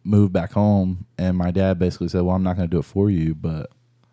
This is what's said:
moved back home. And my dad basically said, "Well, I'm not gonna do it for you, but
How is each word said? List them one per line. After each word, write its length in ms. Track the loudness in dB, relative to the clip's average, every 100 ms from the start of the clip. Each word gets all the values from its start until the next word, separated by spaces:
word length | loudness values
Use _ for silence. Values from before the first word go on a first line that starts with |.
moved 300 | 0 4 4
back 200 | 2 -2
home. 520 | 0 2 2 0 -4 -8 -4
And 180 | -2 0
my 140 | 0
dad 260 | 2 2 2
basically 300 | -2 -2 -4
said, 140 | -2
"Well, 120 | 0
I'm 80 | 0
not 140 | 0 -2
gonna 100 | -2
do 120 | -2
it 60 |
for 260 | -2 0 0
you, 240 | 2 0 -4
but 340 | -6 -8 -10 _ _ _ _